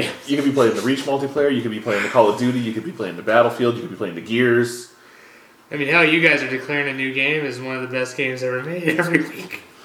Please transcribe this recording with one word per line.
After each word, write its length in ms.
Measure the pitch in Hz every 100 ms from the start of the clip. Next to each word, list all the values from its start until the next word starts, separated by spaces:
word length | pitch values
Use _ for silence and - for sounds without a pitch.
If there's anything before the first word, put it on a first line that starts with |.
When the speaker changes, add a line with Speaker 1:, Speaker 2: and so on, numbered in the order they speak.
Speaker 1:
Yeah. 60 | 127 - -
Speaker 2:
you 80 | 139
could 80 | 139
be 60 |
playing 200 | 131 113 98
the 60 |
Reach 200 | 117 135
multiplayer, 520 | 143 135 135 151 143
you 80 | 123
could 100 | 113
be 80 | 107
playing 220 | 113 101
the 60 | 101
Call 200 | 127 107
of 80 | 98
Duty, 220 | 123 123
you 120 | 113
could 120 | 110 -
be 60 |
playing 220 | - 95 85
the 40 |
Battlefield, 520 | 101 113 120 113 120 117
you 60 |
could 80 | -
be 40 | 92
playing 180 | 98 82
the 60 |
Gears. 680 | 92 117 123 120 117 - - - - - - - - _ -
Speaker 3:
I 40 | 151
mean, 100 | 139
hell, 140 | 170 156
you 160 | 165
guys 200 | 165 143
are 60 | 131
declaring 380 | 131 139 147 143
a 40 |
new 200 | 135 135
game 320 | 131 135 156 139
as 140 | 123
one 140 | 131 131
of 40 |
the 60 | 123
best 260 | 127 127 -
games 240 | 131 127
ever 180 | 127 127
made 200 | 147 180
<laughs> 160 | 165 156
every 200 | 165 160
week. 400 | - - - - - -